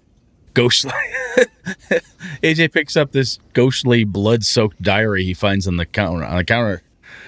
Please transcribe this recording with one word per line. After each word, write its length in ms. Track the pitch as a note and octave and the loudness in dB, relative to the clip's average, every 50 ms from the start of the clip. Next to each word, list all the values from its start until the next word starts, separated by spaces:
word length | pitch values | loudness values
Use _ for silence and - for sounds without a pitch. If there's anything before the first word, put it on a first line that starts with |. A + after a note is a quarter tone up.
| _ _ _ _ _ _ _ _ _ _ - | _ _ _ _ _ _ _ _ _ _ -2
ghostly 380 | - A#2+ B2 - - - C3+ - - - - - C5 B4+ B4 A#4 | 0 2 2 2 0 -2 -2 -6 -6 -6 -6 -8 -8 -10 -4 0
<laughs> 1080 | A#4+ - - _ _ - F3 F#3 - - - F#3+ E3 - - _ - - F#3 D#3 - - | 2 0 0 _ _ -12 -12 -12 -10 -6 -4 -4 -4 -4 -6 _ -20 -16 -16 -10 -4 -2
A 120 | D#3+ D#3+ | 0 2
J 120 | D#3 E3 D#3 | 2 0 0
picks 280 | - E3+ D3+ - - | 0 -2 -2 0 0
up 160 | E3 D3 C#3 - | 0 0 0 0
this 260 | C#3 C3 A2 - - _ _ - | -2 -2 -2 -4 -10 _ _ 0
ghostly 520 | - A#2+ C3+ B2+ - - B2+ A#2+ A#2 A2+ | 2 2 2 2 0 0 2 4 4 2
blood-soaked 760 | G#2 F#2 G2+ G2+ G#2+ A#2 A#2 G#2 - - B2 A2+ G#2+ - - | 2 0 0 2 2 2 2 0 0 0 2 0 0 -2 -4
diary 420 | F2 G2 F#2+ G#2 A2 A2 G#2 F#2+ F#2 | -2 0 0 2 2 0 0 -2 -2
he 100 | F#2 F2+ | -2 -4
finds 340 | - - G2+ G2 G2 F#2 F#2+ | -2 -2 0 0 0 0 0
on 80 | F2 | -2
the 80 | E2+ E2+ | -2 -4
counter, 400 | - - - G#2 F2 F2+ E2+ D#2 | -4 -2 -2 -2 -2 -2 -4 -4
on 120 | A1 C#2+ F2+ | -2 -2 0
the 60 | F2+ | 2
counter, 380 | - A2+ A#2+ A#2+ G#2+ F#2+ - - _ _ _ _ - - - - | 2 2 2 2 0 -2 -6 -8 _ _ _ _ -20 -20 -20 -20